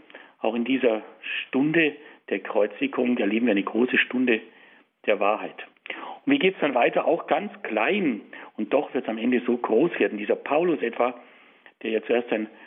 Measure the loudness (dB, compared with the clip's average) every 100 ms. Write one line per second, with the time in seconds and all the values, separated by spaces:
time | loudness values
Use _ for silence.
0 | -18 -20 -20 _ -4 -2 0 2 2 0
1 | -4 -16 -10 -8 -4 0 2 2 0 -2
2 | -16 -16 -6 -6 -2 0 0 0 -4 -2
3 | 0 0 0 0 2 0 0 0 2 2
4 | 0 0 0 0 -2 -20 -20 -20 _ _
5 | 0 2 2 0 -4 -12 -18 _ -14 -12
6 | -12 -8 0 2 2 0 0 2 2 2
7 | 0 0 0 -2 -2 -10 -4 0 2 2
8 | 0 -2 -6 -18 -14 -8 0 0 0 -4
9 | -4 -2 2 0 2 -2 2 2 2 2
10 | 0 0 -2 -2 0 0 2 0 -2 0
11 | -2 -2 -16 -20 -20 _ -20 _ -2 -2
12 | 0 0 0 -2 -4 -10